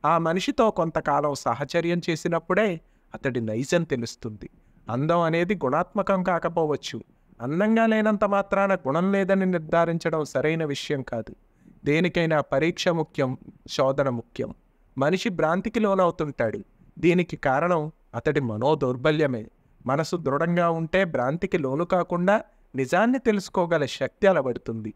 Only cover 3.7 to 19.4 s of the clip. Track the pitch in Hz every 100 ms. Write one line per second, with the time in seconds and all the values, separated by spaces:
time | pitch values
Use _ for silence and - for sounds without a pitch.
3.7 | 175 165 131 117 - 117 107 - _ _
4.7 | _ - 117 151 170 170 165 175 202 131
5.7 | 147 180 208 190 196 185 170 165 165 156
6.7 | 139 - 120 - _ _ _ 127 160 214
7.7 | 226 226 220 214 208 208 202 196 196 196
8.7 | 185 131 151 185 196 185 190 190 175 156
9.7 | 170 170 165 165 160 143 135 147 160 156
10.7 | 143 - 143 127 117 110 - _ _ -
11.7 | - 139 151 175 - 165 156 139 139 160
12.7 | 175 - 170 156 - 131 135 - - -
13.7 | - 135 139 135 120 - - 117 - _
14.7 | _ _ - 139 180 240 170 156 175 220
15.7 | 226 214 190 180 165 151 135 113 104 -
16.7 | _ - - 175 175 175 160 143 131 170
17.7 | 175 151 - _ 117 151 143 127 104 127
18.7 | 151 131 123 143 151 147 120